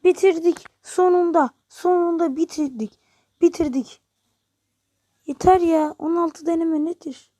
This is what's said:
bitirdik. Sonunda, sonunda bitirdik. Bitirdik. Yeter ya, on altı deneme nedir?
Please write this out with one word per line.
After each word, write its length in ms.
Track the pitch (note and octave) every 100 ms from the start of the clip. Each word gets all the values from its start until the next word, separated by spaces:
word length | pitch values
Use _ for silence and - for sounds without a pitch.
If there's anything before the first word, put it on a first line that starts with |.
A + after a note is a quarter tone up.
bitirdik. 600 | F4+ - F#4+ E4 E4+ E4 - _
Sonunda, 640 | - - F#4 F4+ E4+ E4 C4 _ _
sonunda 680 | - F4 F4+ E4+ E4 E4 C4+
bitirdik. 640 | E4+ - D4 B3+ G#3+ _ _ _ _ _
Bitirdik. 600 | E4+ - D#4 C4 A3+ - _ _ _ _ _ _ _ _ _ _ _ _ -
Yeter 360 | C4+ - F#4
ya, 340 | E4+ D#4+ D4+ -
on 180 | D#4 E4+
altı 300 | E4+ - D#4
deneme 400 | E4+ E4 D#4 D4+
nedir? 460 | F4 D#4 B3+ _ _